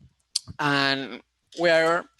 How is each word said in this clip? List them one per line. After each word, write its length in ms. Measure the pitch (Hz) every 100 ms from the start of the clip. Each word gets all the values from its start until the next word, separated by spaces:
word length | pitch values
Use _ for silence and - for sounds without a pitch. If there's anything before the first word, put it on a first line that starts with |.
| - _ _ - - -
and 640 | 147 143 139 135 131 117 _ _ _ -
we 100 | 170
are 360 | 165 160 170 -